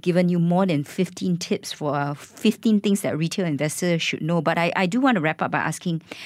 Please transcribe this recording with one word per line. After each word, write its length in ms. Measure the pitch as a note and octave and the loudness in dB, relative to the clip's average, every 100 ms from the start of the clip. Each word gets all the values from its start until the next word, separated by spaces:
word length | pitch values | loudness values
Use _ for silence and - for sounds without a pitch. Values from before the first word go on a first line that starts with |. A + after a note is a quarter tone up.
given 260 | F3+ F3 F3 | 0 2 4
you 120 | F3 | 2
more 260 | E3+ F3 G3 | 2 2 2
than 180 | D3 | 0
fifteen 540 | C3 - F3+ - F#3 F3 | -2 -2 -4 -2 -2 -2
tips 340 | - G#3 - | -2 -4 -4
for, 240 | - D3+ C#3+ | -6 -4 -2
uh, 180 | C#3+ | -2
fifteen 680 | D3 - - A3 - A3+ G#3 | -6 -12 -2 0 2 2 2
things 200 | G#3 G3 | 2 0
that 160 | C3+ D3 | 0 -2
retail 280 | E3 G3+ E3+ | -2 -2 -2
investors 560 | C#3+ D3+ - F3+ E3 | 0 -2 0 0 0
should 200 | - - | 0 -4
know. 200 | D#3 E3+ | 0 0
But 160 | D#3 E3+ | 2 2
I, 140 | E3+ - | 0 0
I 100 | F#3 | 0
do 120 | A#3 | 2
want 160 | C4+ G#3 | 2 2
to 60 | |
wrap 200 | D#3 D#3 | 0 0
up 100 | D3 | -2
by 80 | D3+ | -2
asking, 420 | A2+ - F3+ D#3+ - - | -2 -4 -4 -4 -6 -16